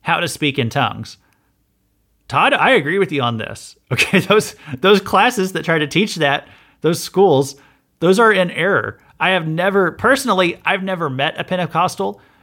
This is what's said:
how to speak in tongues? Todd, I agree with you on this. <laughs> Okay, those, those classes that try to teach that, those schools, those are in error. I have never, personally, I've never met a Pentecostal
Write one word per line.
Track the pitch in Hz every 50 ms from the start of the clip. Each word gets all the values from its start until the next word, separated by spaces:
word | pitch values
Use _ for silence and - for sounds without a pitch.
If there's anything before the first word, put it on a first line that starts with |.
how | - 180 170 165
to | 175 147
speak | - - 156 143 135 -
in | 123 113
tongues? | - 139 127 104 104 110 113 - - - _ _ _ _ _ _ _ _ _ _ _ _ _ _ _ _ _ _ _ _ _ -
Todd, | 131 143 190 262 285
I | - 156 214
agree | 262 208 139 147 175 196
with | 190 185
you | 156 135 123
on | 120 113 110
this. | 107 - 113 - - - - _ _
<laughs> | _
Okay, | 135 - - - - 185
those, | 180 - 208 214 208 - - - - 156 135 120
those | - 190 214 190
classes | 196 - - 190 214 247 - 208 190 190
that | - 165 156
try | - 165 160
to | 151 143
teach | - 165 214 214 -
that, | 165 151 139 139 147 - - - - _ _ _ _
those | - 156 170 - -
schools, | - - 180 202 190 143 131 139 135 - - _ _ _ _ _ _ _ _
those | 165 170 190 214
are | 233 220
in | 208 190 180 175
error. | 110 123 165 196 190 123 107 110 - - _ _ _ -
I | 156 180
have | 190 180 160 156
never, | 156 165 180 202 196 202 185 165
personally, | - - - 226 277 269 262 240 196 185 185 175 165 - -
I've | 160 190 196
never | 190 190 185 170 165 143
met | 131 131 139 160 - -
a | 165
Pentecostal | - 185 180 175 156 - 165 180 180 - - 196 196 208 - _ _ _ _